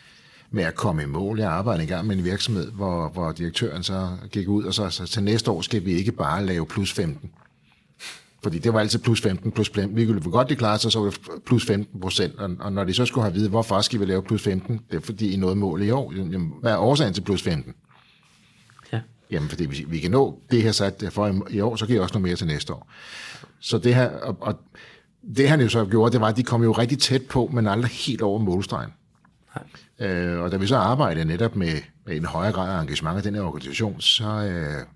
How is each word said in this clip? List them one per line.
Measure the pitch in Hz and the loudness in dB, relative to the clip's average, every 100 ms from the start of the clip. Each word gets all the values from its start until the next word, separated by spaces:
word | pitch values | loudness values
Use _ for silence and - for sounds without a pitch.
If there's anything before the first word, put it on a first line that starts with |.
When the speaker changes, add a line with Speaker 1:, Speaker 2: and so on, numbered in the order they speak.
| - - - - - | -20 -20 -20 -20 -6
Speaker 1:
med | 104 | -2
at | 82 | -2
komme | - 107 78 | 0 0 0
i | 71 | -2
mål. | 78 98 110 | -4 -2 -2
Jeg | 104 | -2
arbejdede | 82 113 85 | 0 0 -2
engang | 80 90 107 | -2 -4 -2
med | 95 | 0
en | |
virksomhed, | 87 101 - 98 78 | 0 -2 -2 -2 -4
hvor, | 101 98 85 78 | -4 -4 -2 -4
hvor | 87 80 | -4 -4
direktøren | 78 85 - 110 82 | -4 -4 -4 -4 -4
så | 90 95 92 90 98 | -4 -4 -4 -8 -8
gik | 104 92 | -4 0
ud | 104 | 0
og | 95 | 0
så, | 101 95 | -2 -2
så | - 87 | -4 -6
til | 104 | -2
næste | 101 110 120 | 0 0 0
år | 87 | -2
skal | - 110 | -2 -2
vi | 92 | 0
ikke | 87 98 | 0 0
bare | - 73 85 98 | -2 -2 0 0
lave | 87 78 | -2 -2
plus | 110 95 | -2 -2
femten. | - 82 - - _ _ _ _ _ _ - - - _ _ | -2 -2 -4 -12 _ _ _ _ _ _ -18 -18 -18 _ _
Fordi | 104 82 | -4 0
det | 117 | 2
var | 110 | 4
altid | 107 117 | 2 0
plus | 120 110 | 2 2
femten, | 107 92 113 | 2 0 -2
plus | 110 104 | -2 -2
femten. | 104 98 113 | 0 0 2
Ligegyldigt | 113 101 | 2 2
hvor | 85 | 2
godt | 110 131 | 2 2
de | 131 | 2
klarede | 110 107 | 2 2
sig, | 113 | 2
så | 110 | 0
var | 101 | 0
det | - - - - | -4 -12 -6 2
plus | 120 - | 2 4
femten | 101 104 95 | 0 -2 -6
procent. | 92 107 87 - | -4 0 -2 -4
Og, | 98 87 | -6 -6
og | 101 | -4
når | 98 | -2
de | 92 | 0
så | 92 117 | 0 0
skulle | 131 | 2
have | 104 | 0
at | 90 | 2
vide, | 107 | 2
hvorfor | 113 113 98 | 2 2 2
skal | - 113 | 2 0
vi | |
lave | 95 95 | 0 0
plus | - 107 | 0 0
femten? | 104 92 - 113 - | 0 -2 -2 -6 -4
Det | 80 | -6
er | |
fordi, | - 101 104 | -6 -4 -2
I | 95 | 2
nåede | 92 101 | 2 2
målet | 98 82 101 | 0 0 2
i | |
år. | 135 - | 0 -2
Jamen, | 92 165 175 82 - | -6 -4 -2 -4 -2
hvad | 117 | 0
er | 95 | 4
årsagen | 110 147 117 | 4 4 2
til | 90 | -2
plus | 98 92 | -2 0
femten? | - 78 62 - _ _ _ _ _ _ _ _ _ _ - 117 - _ - | 0 -4 -6 -16 _ _ _ _ _ _ _ _ _ _ -8 -8 -8 _ -6
Jamen, | 80 73 | -4 -2
fordi | - | -2
hvis | 76 69 73 | -4 -4 -6
vi | 82 | -4
kan | 87 | 2
nå | 131 117 - - | 4 2 0 2
det | 120 | 4
her | 110 | 4
sat | 104 98 - 95 | 2 0 -2 -4
for | - 104 | 0 0
i, | 95 - 104 | 0 -2 0
i | |
år, | 110 113 | 0 0
så | 113 | 2
kan | 117 | 2
I | |
også | 90 107 | 2 0
nå | |
mere | 90 85 | 0 0
til | 82 | -2
næste | 73 - | -2 -4
år. | 65 - - - - - - - - | -10 -14 -20 -18 -16 -16 -18 -20 -14
Så | - 113 | -2 2
det | 120 | 4
her, | 123 123 | 6 4
og, | 73 123 92 | 0 -8 -6
og | 147 165 - - - - _ _ 202 117 | -4 -6 -8 -20 -20 -20 _ _ -4 2
det | 139 | 4
han | 151 | 6
jo | 113 | 4
så | 117 | 4
gjorde, | 98 113 113 | 4 4 6
det | 120 | 4
var, | 107 | 4
at | 107 | 2
de | |
kom | 120 117 | 2 4
jo | 117 | 4
rigtig | 110 120 139 | 4 2 2
tæt | - 131 | 2 0
på, | - 131 117 | 0 0 2
men | 123 104 | 2 2
aldrig | 104 123 | 2 0
helt | - - 110 | -2 -4 0
over | 104 107 | 0 2
målstregen. | 101 90 101 90 57 - _ _ _ _ _ - | 2 0 -2 -6 -8 -14 _ _ _ _ _ -14
Speaker 2:
Nej. | - - - - 101 | -14 -20 -18 -6 -2
Speaker 1:
Øh, | 90 87 87 | 0 0 -2
og | 87 | -2
da | 95 | 0
vi | 98 | 2
så | 131 | 4
arbejdede | 95 135 113 80 | 4 4 2 2
netop | 80 87 113 101 | 0 2 0 0
med, | 85 76 - _ - | 0 -2 -6 _ -6
med | 80 | -4
en | |
højere | 80 80 101 | -2 -2 -2
grad | 95 92 90 | 0 -2 -2
af | |
engagement | 73 71 80 95 | -2 -4 -4 -2
i | 104 | -2
den | |
her | 104 | -4
organisation, | 87 73 69 69 107 87 | -4 -6 -8 -4 -4 0
så, | - - | 0 2
øh, | 107 107 101 85 73 71 - | 0 -2 -2 -2 -2 -4 -8